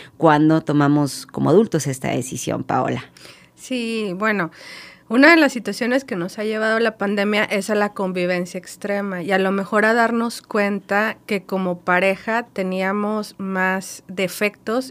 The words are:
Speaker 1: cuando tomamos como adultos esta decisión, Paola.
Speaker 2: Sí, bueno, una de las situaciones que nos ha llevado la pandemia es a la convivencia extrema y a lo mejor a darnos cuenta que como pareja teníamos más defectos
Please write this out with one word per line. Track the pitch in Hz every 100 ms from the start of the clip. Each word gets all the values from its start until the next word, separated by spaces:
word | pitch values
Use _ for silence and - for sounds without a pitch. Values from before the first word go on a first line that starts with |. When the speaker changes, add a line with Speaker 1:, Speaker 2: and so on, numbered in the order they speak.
| - _
Speaker 1:
cuando | 165 147 156 160
tomamos | 151 147 143 147 143 - -
como | - 135
adultos | 170 226 165 143
esta | 131 -
decisión, | 131 123 131 - -
Paola. | - - - 123 - - - - - _
Speaker 2:
Sí, | - 254 233 226 208 180
bueno, | 214 208 165 - - - - - _
una | 233 285
de | 339
las | 285
situaciones | 240 214 202 240 254
que | 269 196
nos | 180 -
ha |
llevado | 214 220 220 220
la | 226 220
pandemia | 202 208 202 208
es | 214 208 190
a |
la | 208 208
convivencia | 208 190 185 180 180 180 185
extrema | - - 202 202 202 180
y | 170
a | 190
lo | 190
mejor | 196 190 214
a | 214
darnos | 240 226 233 233 -
cuenta | _ 220 202 202 - 202 220 - -
que | 202
como | 185 190 185 175
pareja | 180 180 190 190 - 226 233
teníamos | - 185 185 190 208 208 214 208 -
más | 196 190 185 190 190 - -
defectos | 185 185 - 208 - - 233 262